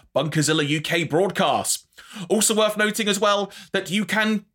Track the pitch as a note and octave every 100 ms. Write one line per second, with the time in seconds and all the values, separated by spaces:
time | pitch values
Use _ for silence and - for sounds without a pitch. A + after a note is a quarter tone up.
0 | _ B2+ D3+ D#3 D3 D#3+ C#3+ D#3 D3+ E3+
1 | E3 D3+ G3 - E3+ A#2 G2 - _ -
2 | - A3 F3 G3+ G#3 G#3+ G#3+ G#3 G#3+ G#3
3 | G#3 G3+ G#3 G3+ G3 - - G3 D3+ G3
4 | G3+ G#3 G#3+ G#3+ -